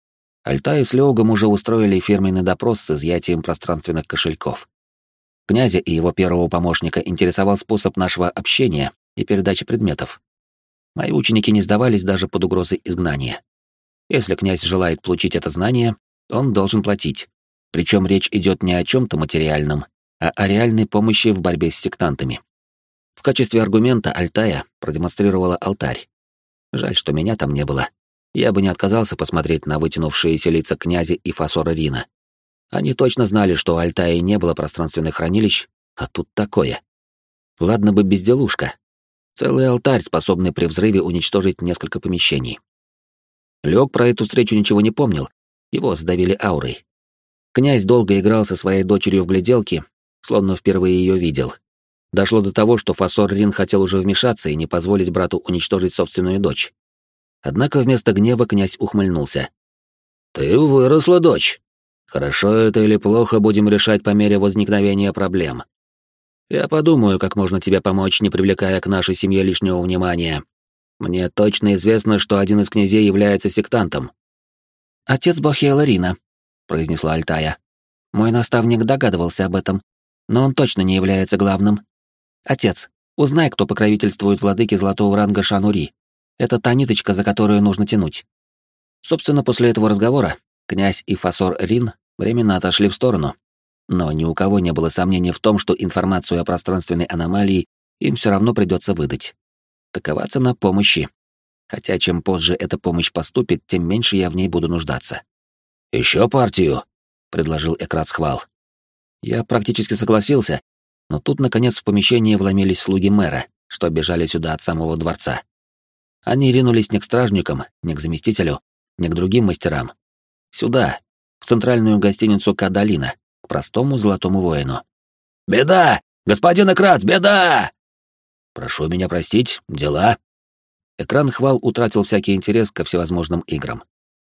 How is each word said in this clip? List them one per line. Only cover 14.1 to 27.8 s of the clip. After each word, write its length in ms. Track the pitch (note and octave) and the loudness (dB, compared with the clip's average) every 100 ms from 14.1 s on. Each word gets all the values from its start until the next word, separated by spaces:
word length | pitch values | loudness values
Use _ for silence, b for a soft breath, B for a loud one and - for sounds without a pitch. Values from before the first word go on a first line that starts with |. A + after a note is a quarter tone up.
| C#3+ G#2+ F2+ | -2 -2 -2
князь 260 | G2 F2+ | 0 -2
желает 400 | E2+ F#2 F2+ D#2+ | -2 0 0 -2
получить 340 | - F2 F#2 - | -2 -2 -2 -2
это 140 | - | -4
знание, 480 | E2 G#2 B2+ A#2 G#2 _ _ - | -4 0 0 0 -2 _ _ -8
он 240 | A#2+ C3+ | -4 0
должен 280 | G2 G2 G#2+ | 0 0 0
платить. 460 | G2+ G2+ D2+ C2 - _ _ _ _ | 0 -2 -4 -6 -10 _ _ _ _
Причём 360 | E2+ E2 G2+ F#2 | -4 0 2 2
речь 220 | G2 - | 0 0
идёт 320 | G#2 F2+ F2+ | -2 0 0
не 100 | F2+ | 0
о 100 | F2 | 0
чём-то 340 | F2 C3 A#2+ D2+ | 0 -2 0 -2
материальном, 680 | D#2 D#2+ D#2 D2+ D2+ D2 - _ _ _ | -2 -2 0 0 -2 -4 -8 _ _ _
а 100 | E2 | -6
о 180 | - G2 | -2 0
реальной 400 | G2+ A#2 A2 G#2 | 2 2 2 0
помощи 420 | G#2+ A2 G#2+ A2+ | 0 2 2 0
в 120 | F#2+ | 0
борьбе 280 | F2+ D#2+ E2+ | -2 -2 -2
с 60 | - | -2
сектантами. 640 | - - E2 C2+ C2 A#1+ - _ _ _ _ _ _ _ | -6 -4 -4 -2 -6 -8 -14 _ _ _ _ _ _ _
В 60 | |
качестве 400 | - C3+ B2 A2+ | -2 0 0 2
аргумента 500 | G#2+ G#2+ A#2+ A#2+ - | 2 2 2 0 -2
Альтая 520 | - E2+ G#2 A2 C#2+ - _ | -4 -4 -2 -2 -2 -8 _
продемонстрировала 800 | - D2+ E2+ - G2+ F#2 F2+ F2 | -8 -4 -4 0 0 2 0 -2
алтарь. 500 | G2 G2+ C2 - - _ _ _ _ _ _ | -4 -4 -6 -8 -12 _ _ _ _ _ _
Жаль, 240 | - F#2+ F#2 | -6 -4 -4
что 180 | - | -4
меня 220 | D2 F#2 A2 | -2 -2 -2
там 180 | D2 | -2
не 120 | C#2+ C#2+ | -2 -4
было. 240 | C#2 | -4